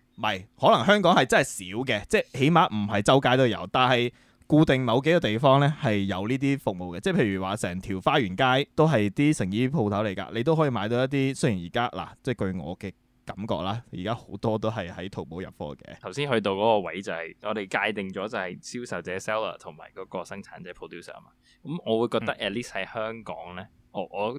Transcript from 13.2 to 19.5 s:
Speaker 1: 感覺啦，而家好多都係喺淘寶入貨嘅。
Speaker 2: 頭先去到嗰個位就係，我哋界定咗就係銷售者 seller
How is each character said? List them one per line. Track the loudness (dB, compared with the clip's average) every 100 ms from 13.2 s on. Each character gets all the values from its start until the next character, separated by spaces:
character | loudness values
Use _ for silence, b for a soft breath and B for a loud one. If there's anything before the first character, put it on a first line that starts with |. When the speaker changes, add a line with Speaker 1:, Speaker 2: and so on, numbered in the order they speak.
Speaker 1:
感 | -14 -10 -6
覺 | -4
啦， | -4 -6 -8
而 | -8
家 | -6
好 | -6 -10 -6
多 | -2 -2
都 | -2
係 | -6 -8
喺 | -10 -12
淘 | -12
寶 | -12 -12
入 | -14 -12
貨 | -12 -12
嘅。 | -18 -16
Speaker 2:
頭 | -12
先 | -6 -2
去 | 0
到 | 0
嗰 | 2
個 | 4 2
位 | 0 -8
就 | -8
係， | -8 -8 -10
我 | -8
哋 | -6 -4 -2 -2
界 |
定 | -4 -6
咗 | -6 -6
就 | -6
係 | -8 -10
銷 | -12 -12 -8
售 | -8
者 | -6 -8
seller | -4 -4 -4